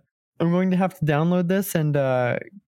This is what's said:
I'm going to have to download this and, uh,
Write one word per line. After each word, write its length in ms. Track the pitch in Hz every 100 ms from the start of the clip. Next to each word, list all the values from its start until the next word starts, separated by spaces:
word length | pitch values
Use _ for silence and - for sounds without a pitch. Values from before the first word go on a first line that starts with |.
| _ _ _ -
I'm 120 | 165
going 180 | 180 190
to 80 | 180
have 200 | 185 -
to 60 | 156
download 420 | 147 170 180 170
this 260 | 196 196
and, 240 | 165 151 143
uh, 400 | 135 127 123 - - 196